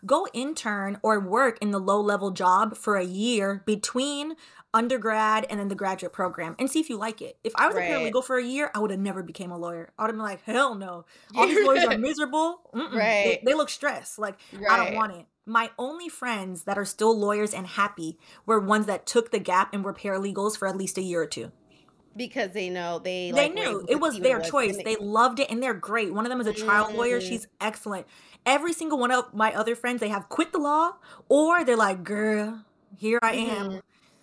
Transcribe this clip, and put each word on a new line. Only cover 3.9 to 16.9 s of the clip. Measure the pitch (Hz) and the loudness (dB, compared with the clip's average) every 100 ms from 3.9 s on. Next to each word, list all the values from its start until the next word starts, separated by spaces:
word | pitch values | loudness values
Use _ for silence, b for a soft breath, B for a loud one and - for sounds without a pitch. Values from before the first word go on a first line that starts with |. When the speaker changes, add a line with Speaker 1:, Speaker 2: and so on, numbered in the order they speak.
| 247 285 285 302 320 B B _ | -2 -2 -4 -6 -10 B B _
Speaker 1:
undergrad | 226 240 254 220 220 214 214 - | 0 2 0 0 2 2 2 0
and | 208 | -4
then | 202 | -4
the | |
graduate | 196 190 190 180 | -4 -4 -4 -6
program | - 185 180 165 - | -4 -4 -4 -8 -4
and | 262 | 0
see | 320 | 0
if | 311 | -2
you | 220 | -4
like | 220 220 | -6 -8
it." | - - | -14 -8
If | 226 - | -4 2
I | 294 | 2
was | 185 | 2
a | |
Speaker 2:
Right. | 175 160 160 | 0 0 0
Speaker 1:
paralegal | 247 | -2
for | 254 254 | 0 -2
a | |
year, | 240 269 294 208 | -2 -2 -4 -2
I | |
would've | 214 190 | -2 -2
never | 196 185 | -4 -4
became | 170 160 180 | -10 -12 -12
a | 170 | -8
lawyer. | 170 170 165 - | -8 -10 -12 -4
I | |
would've | 220 220 | -4 -2
been | |
like, | 214 190 | -6 -8
"Hell | - 233 277 208 | -4 0 0 -2
no. | 190 175 - B B 233 | -10 -12 -16 B B 2
All | 359 | 4
these | 370 | 6
Speaker 2:
<laughs> | 277 | 6
Speaker 1:
lawyers | 277 247 | 6 4
are | 214 | 2
miserable. | 262 294 285 311 330 349 _ | 0 -2 0 2 0 -2 _
Mm-mm. | 233 320 | -8 -4
They, | 226 | 0
Speaker 2:
Right. | 214 208 196 175 | 2 4 2 2
Speaker 1:
they | 233 302 | 2 2
look | 294 | 0
stressed. | - 285 220 - - | -2 -4 -4 -8 -8
Like, | 208 190 B 196 202 | -8 -8 B -4 2
I | 233 | 2
don't | - | 2
Speaker 2:
Right. | |
Speaker 1:
want | 220 214 | -2 -4
it." | 175 - _ - | -4 -18 _ -2
My | 226 226 - | 0 0 -4
only | 254 330 349 | -8 -6 -10
friends | - 247 214 190 180 - | -8 -4 -4 -6 -8 -4
that | 196 | -4
are | |
still | 196 | -4